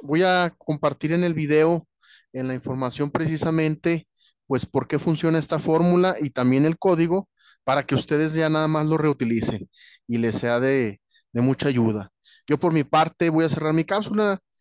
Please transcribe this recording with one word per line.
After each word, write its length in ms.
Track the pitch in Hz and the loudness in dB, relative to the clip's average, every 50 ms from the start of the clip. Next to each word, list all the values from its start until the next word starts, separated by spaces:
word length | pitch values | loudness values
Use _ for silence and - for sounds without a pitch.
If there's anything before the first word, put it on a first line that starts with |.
| - | -8
voy 180 | 143 151 165 | -2 0 2
a 320 | 185 185 180 180 180 165 - _ | 2 4 2 2 0 0 -4 _
compartir 520 | - - 151 147 - 147 139 - - 151 | -6 -6 -4 -2 -2 -2 -2 -2 -4 -2
en 120 | 165 175 180 | 0 0 0
el 100 | 175 165 | 0 -2
video, 540 | 156 151 143 151 151 156 165 175 165 - _ _ _ _ _ - - _ _ | -2 -2 2 4 4 4 4 2 0 -4 _ _ _ _ _ -20 -20 _ _
en 160 | - 131 127 131 | -10 -8 -6 -6
la 60 | 127 | -6
información 560 | 123 - - 131 131 135 123 - - 147 143 | -6 -6 -6 -4 -4 -4 -4 -2 -2 -4 -2
precisamente, 1000 | - - 160 156 160 151 - 165 160 160 160 156 156 151 - 170 170 160 - _ _ _ _ _ _ _ _ | -2 -2 -2 -2 -2 -2 -2 0 0 0 0 0 -2 -2 -2 -2 -2 -2 -4 _ _ _ _ _ _ _ _
pues, 220 | - 139 123 - - | -4 -4 -4 -2 -2
por 200 | - 135 123 - | -4 -4 -2 -2
qué 120 | 156 143 | -4 -2
funciona 400 | - 170 160 151 - 165 160 160 | 0 0 -2 0 0 0 0 0
esta 180 | 151 - 165 151 | 0 -2 -4 -4
fórmula 580 | - - 160 160 165 175 175 175 180 185 175 113 | 0 0 2 2 4 4 4 4 2 2 0 -2
y 80 | 151 139 | -4 -6
también 360 | - - 123 123 131 135 147 | -2 0 2 2 4 4 2
el 120 | 160 165 - | 2 0 0
código 500 | - 196 175 160 170 165 175 190 196 _ _ _ _ _ _ _ - | 0 0 2 2 2 0 0 -2 -4 _ _ _ _ _ _ _ -4
para 240 | - 135 143 - - | -2 0 0 0 0
que 80 | 139 | -2
ustedes 400 | 127 - - 160 147 156 156 156 | -2 0 0 0 0 0 0 0
ya 120 | 160 160 156 | 0 0 0
nada 200 | 156 156 156 156 | 0 0 0 0
más 180 | 156 156 151 | 0 0 0
lo 140 | 151 160 156 | 0 0 0
reutilicen 680 | 151 156 143 - 131 113 117 113 - - 117 98 95 - _ - - - - - _ | 2 0 0 0 -2 -2 -2 -2 -2 -2 -4 -6 -8 -12 _ -20 -20 -20 -20 -18 _
y 140 | - 117 117 | -6 -2 -2
les 160 | 117 117 107 | 0 0 -2
sea 240 | - - 120 120 120 | -2 -2 0 0 0
de, 420 | 127 135 139 135 120 107 101 - _ _ _ _ _ _ - | 2 2 2 0 0 -2 -4 -8 _ _ _ _ _ _ -4
de 80 | 117 | 0
mucha 260 | 123 131 135 - - 143 | 2 2 2 0 0 0
ayuda. 440 | 131 120 117 110 104 107 98 - _ _ _ - - _ _ | 0 2 2 0 0 -2 -6 -10 _ _ _ -20 -20 _ _
Yo 140 | - 147 143 | -2 -2 0
por 140 | - 175 160 | 0 2 0
mi 100 | 156 139 | 0 0
parte 480 | - - 156 160 165 - - 175 170 | 2 2 2 2 2 0 -2 -2 0
voy 140 | 156 160 160 | 2 2 2
a 40 | 156 | 2
cerrar 240 | 139 - 156 156 156 | 0 -2 -2 0 0
mi 120 | 160 160 | 0 0
cápsula, 520 | - 196 208 208 - 208 214 214 202 196 185 _ _ _ _ | 0 -2 -2 -2 -2 -2 -2 0 0 -2 -4 _ _ _ _